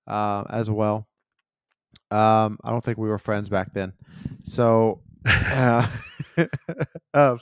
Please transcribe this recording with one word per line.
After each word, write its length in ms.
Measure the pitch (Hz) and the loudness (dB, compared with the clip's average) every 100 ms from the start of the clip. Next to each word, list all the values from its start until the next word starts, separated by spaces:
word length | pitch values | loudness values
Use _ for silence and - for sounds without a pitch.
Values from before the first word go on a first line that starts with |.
| - | -8
uh, 380 | 104 104 101 101 | -4 -4 -4 -4
as 220 | 113 110 | -4 -2
well. 380 | 107 107 107 107 _ _ _ _ _ _ _ _ _ _ | 0 0 0 -6 _ _ _ _ _ _ _ _ _ _
Um, 480 | 107 110 110 107 107 | 2 4 4 2 -2
I 80 | - | -6
don't 140 | 117 | -4
think 140 | 120 113 | -4 -4
we 100 | 110 | -4
were 100 | 104 | -4
friends 300 | - 104 101 | -4 -6 -2
back 240 | 98 90 | -4 -4
then. 200 | 98 95 - - - - - | -6 -8 -10 -20 -14 -14 -14
So, 560 | - - 117 113 113 98 - - - | -8 0 4 4 2 0 -10 -8 0
uh, 640 | - - 131 127 117 110 113 - - - - | 0 0 2 2 2 0 -4 -14 -16 -6 -2
<laughs> 800 | 165 143 - 170 160 165 - | -2 -4 -10 -8 -8 -10 -2
um, 260 | 143 143 120 | 4 4 2